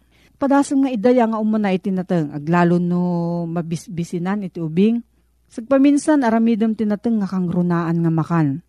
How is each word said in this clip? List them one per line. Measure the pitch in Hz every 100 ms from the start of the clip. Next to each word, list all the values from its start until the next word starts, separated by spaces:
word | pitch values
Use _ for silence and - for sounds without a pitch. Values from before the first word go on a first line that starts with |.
| _ _ _ _
Padasem | 277 277 277 277 269
nga |
idaya | 247 240 254 220
nga | 220
umuna | 214 220 202
iti | 185 208
nateng, | 185 180 180 147
aglalo | 147 147 175 175 175
no | 175 175 180 175 170 170 170
mabisbisinan | 170 165 165 - 170 170 175 175 208 185
iti | 175
ubing. | 160 160 214 233 - _ _ _ _
Sagpaminsan | - 226 269 285 285 311 302
aramidem | 233 226 226 220 226 220
ti | 214
nateng | 208 240 220 190
nga |
kangrunaan | 185 175 180 175 170 165 170 170
nga |
makan. | 160 151 170 147 139